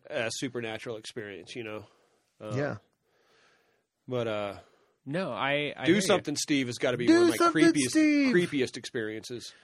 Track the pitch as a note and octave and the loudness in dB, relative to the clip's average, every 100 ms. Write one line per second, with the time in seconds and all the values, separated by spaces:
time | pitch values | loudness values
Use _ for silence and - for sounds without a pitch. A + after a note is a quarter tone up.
0 | - C#3+ A2+ - C#3 B2 A2+ A2 B2 A2 | -8 -4 -4 -4 -8 -6 -8 -8 -10 -12
1 | - - G#2 F#2 - B2+ A2 G#2+ G#2 _ | -12 -12 -12 -12 -14 -12 -10 -12 -14 _
2 | _ _ _ - G#2+ B2 C#3+ A2 _ _ | _ _ _ -16 -8 -4 -4 -6 _ _
3 | _ _ _ _ _ _ _ _ _ _ | _ _ _ _ _ _ _ _ _ _
4 | - B2 A2+ G#2 G2+ F#2 - _ _ _ | -8 -6 -4 -4 -6 -10 -18 _ _ _
5 | C3 D#3+ F3+ A2 C3+ C#3+ D3 - C3+ G3 | -8 -6 -6 -4 -2 -2 -2 -2 2 2
6 | F#3 F#3+ - D3 - C#3+ B2 A#2 C3+ B2 | 4 0 0 -4 0 0 0 -2 -2 2
7 | F3 E4 F4 D4+ E4+ D#4+ E4 D#4 B3+ D#4 | 4 6 6 4 4 6 6 6 2 4
8 | D#4 D4 C4+ F3+ F3 D3 A#2+ B2+ - B2 | 4 4 4 2 2 0 -2 -4 -8 -6
9 | G#2+ A2 - A#2+ - - | -6 -8 -10 -12 -14 -16